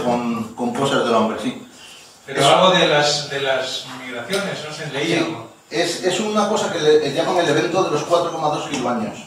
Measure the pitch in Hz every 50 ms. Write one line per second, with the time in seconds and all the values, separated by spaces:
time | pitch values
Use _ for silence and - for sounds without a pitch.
0 | - 123 120 120 120 117 117 110 110 - - - 120 120 117 139 139 139 139 123
1 | 117 120 113 113 107 110 104 - - 127 - - - - - - - - - -
2 | - - - - - 135 139 151 - - - - 185 180 175 170 165 156 151 147
3 | 147 147 - - - - 139 135 139 135 131 127 - - - - - 131 131 131
4 | 127 127 120 120 - 190 190 196 190 - 143 - - 151 - - 156 - - 214
5 | - - - - - - - - - - - - _ - - 170 - - - -
6 | 180 185 - - 214 214 208 208 202 202 214 - - - - 165 151 151 151 151
7 | - - - 165 156 170 185 175 160 151 151 160 - - - 190 175 - 151 143
8 | 151 - 170 170 175 165 165 - 139 151 151 151 - 147 139 127 120 123 117 110
9 | 107 104 - - -